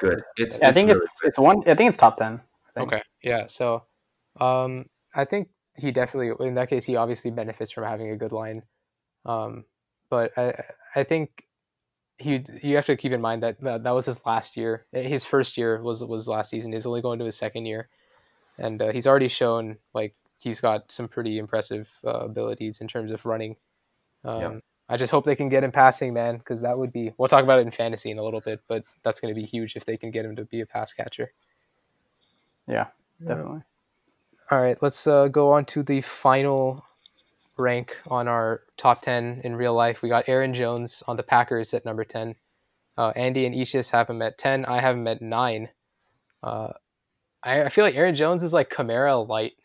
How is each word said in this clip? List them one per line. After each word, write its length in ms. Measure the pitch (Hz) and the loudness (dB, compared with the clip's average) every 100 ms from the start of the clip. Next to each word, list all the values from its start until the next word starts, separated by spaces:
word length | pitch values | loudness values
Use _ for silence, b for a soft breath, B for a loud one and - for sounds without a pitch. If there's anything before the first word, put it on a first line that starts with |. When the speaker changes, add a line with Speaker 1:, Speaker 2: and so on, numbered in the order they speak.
Speaker 1:
you 60 | 95 | 0
Speaker 2:
good. 140 | 85 - - | 0 -4 -4
It's, 200 | 113 - | -4 6
Speaker 3:
Yeah, 80 | 139 | 8
I 20 | |
Speaker 2:
it's 40 | 151 | 8
Speaker 3:
think 120 | 214 | 8
Speaker 2:
really 80 | 165 | 6
Speaker 3:
it's, 220 | 85 - | 4 0
Speaker 2:
good. 80 | 151 | 0
Speaker 3:
it's 100 | - | 6
one, 200 | 143 202 175 | 6 8 6
I 80 | |
think 140 | 156 233 | 6 6
it's 80 | - | 8
top 180 | 113 - | 6 6
ten, 240 | 110 117 - _ _ | -2 -4 -14 _ _
I 20 | 120 | -8
think. 120 | 127 | -4
Speaker 1:
Okay, 80 | 107 - _ | -4 -6 _
yeah. 240 | 120 117 104 | -2 -2 -4
So, 380 | - 123 113 - _ _ _ _ - | -4 -2 -2 -6 _ _ _ _ -2
um, 460 | 127 127 131 127 - _ _ | 0 0 -2 -6 -14 _ _
I 120 | - 139 | -4 -2
think 220 | 202 190 _ _ - | -2 -6 _ _ -6
he 140 | 143 | -2
definitely, 560 | 127 123 135 120 - 127 | 0 -2 -2 -4 -2 -2
in 80 | |
that 140 | 127 127 | -2 -2
case, 140 | 127 | -2
he 120 | 123 120 | 0 -2
obviously 340 | 117 117 120 | 0 -4 -6
benefits 400 | 117 110 110 110 | -6 -8 -10 -10
from 140 | - | -8
having 260 | 110 110 110 | -8 -8 -8
a 60 | 107 | -8
good 160 | 110 | -6
line. 300 | 110 110 113 - _ _ _ _ _ | -6 -8 -12 -16 _ _ _ _ _
Um, 400 | - 113 110 113 - _ _ _ _ | -8 -6 -6 -12 -20 _ _ _ _
but 260 | 123 117 - | -2 0 -2
I, 180 | 123 - - - - 143 | -2 -4 -12 -18 -6 -4
I 80 | |
think 400 | 139 165 151 - _ _ _ _ _ _ _ _ | 0 -2 -2 -10 _ _ _ _ _ _ _ _
he, 260 | 139 139 151 - | -4 -2 -4 -8
you 140 | 143 143 | 0 0
have 80 | 143 | 2
to 100 | 139 | 0
keep 160 | - | 0
in 80 | 123 | -2
mind 200 | 113 113 | -2 -2
that, 160 | 117 - | -4 -4
that, 220 | 135 113 | -6 -4
that 60 | 120 | -2
was 120 | 127 127 | -2 -2
his 180 | 117 - | -6 -2
last 300 | 113 - - | -2 -4 -6
year. 280 | 113 113 - | -4 -4 -6
His 320 | 131 131 139 | -8 -4 -6
first 320 | - 139 123 - | 0 0 0 -2
year 240 | 117 110 | -2 -2
was, 220 | 117 113 | -4 -8
was 240 | 117 113 113 | -8 -8 -4
last 220 | 107 107 | -6 -4
season. 220 | 113 113 | -8 -8
He's 120 | 110 120 | -8 -6
only 140 | 120 | -6
going 180 | 120 117 | -4 -6
to 40 | |
his 120 | 117 - | -6 -6
second 280 | 110 120 113 | -8 -8 -8
year. 220 | 110 - _ _ _ _ _ _ - | -10 -12 _ _ _ _ _ _ -10
And, 240 | 113 110 | -8 -4
uh, 100 | 110 | -2
he's 140 | 120 131 | 0 4
already 220 | 135 127 | 4 4
shown, 500 | - 120 117 110 107 _ | 2 0 0 -4 -12 _
like, 200 | 110 107 - _ _ | -8 -8 -10 _ _
he's 240 | 120 110 | -10 -2
got 320 | 117 107 - | 0 0 -4
some 160 | - 117 | -12 -8
pretty 300 | - 113 107 | -6 -4 -6
impressive, 500 | 107 110 - 107 107 _ | -4 -4 -4 -8 -10 _
uh, 60 | - | -6
abilities 720 | 117 113 113 113 110 110 107 | -6 -6 -6 -6 -6 -8 -10
in 60 | 113 | -10
terms 240 | 120 110 | -10 -8
of 120 | 107 | -8
running. 320 | 120 110 110 110 _ _ _ _ _ _ | -4 -4 -6 -12 _ _ _ _ _ _
Um, 160 | 120 113 | -10 -6
Speaker 2:
Yeah. 180 | 110 110 _ _ - | -8 -10 _ _ -6
Speaker 1:
I 80 | 120 | -4
just 120 | 127 | 2
hope 140 | 143 | 2
they 120 | 147 135 | 2 -2
can 120 | 139 | 2
get 160 | 135 | 2
him 80 | 135 | 2
passing, 400 | 139 131 - 127 | 6 6 6 -2
man, 260 | 117 117 117 | -2 -4 -6
'cause 200 | - 117 | -8 -4
that 160 | 120 123 | -2 -2
would 160 | 127 | -4
be, 220 | 120 113 - | -4 -8 0
we'll 120 | 131 | 6
talk 140 | 143 | 6
about 140 | 131 131 | 8 6
it 20 | |
in 80 | 117 | 4
fantasy 400 | - 117 113 113 | -2 -6 -4 -8
in 80 | 107 | -6
a 40 | |
little 200 | 110 110 | -6 -6
bit, 180 | 110 110 _ | -6 -10 _
but 160 | 113 - _ | -8 -8 _
that's 180 | 113 - | -4 -4
gonna 120 | 117 | -6
be 100 | 110 107 | -6 -6
huge 280 | 117 110 | -8 -8
if 120 | 113 - | -8 -8
they 100 | 110 | -8
can 140 | 113 | -6
get 140 | 110 110 | -8 -8
him 100 | 107 | -10
to 80 | |
be 160 | 113 117 | -10 -8
a 60 | 110 | -8
pass 260 | 113 110 | -8 -8
catcher. 400 | - - - 120 _ _ _ _ _ _ _ _ _ _ _ _ _ - | -10 -10 -8 -10 _ _ _ _ _ _ _ _ _ _ _ _ _ -6
Speaker 3:
Yeah, 220 | 80 - _ _ _ | -4 -4 _ _ _
Speaker 1:
Yeah. 60 | 165 | -8
Speaker 3:
definitely. 360 | 156 - 156 - _ _ _ _ _ _ _ - | -8 -8 -12 -16 _ _ _ _ _ _ _ -2
Speaker 1:
All 100 | 135 | 2
right, 160 | 127 120 | 2 0
let's, 240 | 143 - 156 | -2 0 4
uh, 220 | 143 143 | 4 4
go 220 | 147 143 | 4 6
on 120 | 147 139 | 4 2
to 160 | 151 | -4
the 200 | 139 139 | -2 -2
final 800 | - - 135 131 139 135 131 135 - _ - _ _ _ _ - | -4 0 4 4 2 0 0 -4 -14 _ -20 _ _ _ _ -2
rank 400 | 127 123 123 - - | 0 0 -4 -14 -4
on 200 | 123 120 | -2 0
our 360 | 117 113 113 - - | 0 0 -4 -8 2
top 240 | 127 120 | 4 4
ten 400 | - 123 120 123 | 0 -2 -2 -6
in 120 | 127 117 | -6 -2
real 160 | 123 | 2
life. 300 | 117 117 117 | 4 2 2
We 80 | 120 | 0
got 180 | 120 123 | 2 4
Aaron 240 | 131 135 | 2 2
Jones 500 | 127 117 120 120 - - | 0 -2 -2 -6 -10 -8
on 100 | 120 | -8
the 60 | |
Packers 500 | - 123 123 120 110 | 2 4 4 -2 -2
at 140 | 117 113 | -6 -6
number 180 | 110 | -6
ten. 300 | 110 117 113 113 _ _ _ _ _ - | -6 -8 -8 -10 _ _ _ _ _ -2
Uh, 140 | 113 120 | -2 0
Andy 300 | 127 131 127 | -2 0 -2
and 80 | |
Ishis 360 | 123 131 135 117 | -2 -2 -2 0
have 200 | 120 117 | 0 0
him 100 | 117 | -2
at 160 | 113 - | -6 -2
ten. 300 | 139 135 123 | -2 -2 -2
I 140 | 123 | 0
have 160 | 131 123 | 0 0
him 100 | 113 | -2
at 140 | 113 | -4
nine. 480 | 113 113 123 110 113 _ _ _ _ _ _ _ | -4 -2 -2 -2 -8 _ _ _ _ _ _ _
Uh, 300 | 120 110 110 - _ _ _ _ _ _ | -8 -8 -10 -12 _ _ _ _ _ _
I, 220 | 123 139 | -2 0
I 40 | 139 | 2
feel 140 | - | 4
like 100 | 208 | 4
Aaron 200 | 135 180 | 4 2
Jones 280 | 147 156 175 | 4 2 2
is, 100 | 170 | 2
like, 160 | 165 135 | 2 0
Kamara 580 | - 120 117 143 127 110 | -2 -2 2 2 2 0
light, 280 | 110 110 - | -4 -4 -8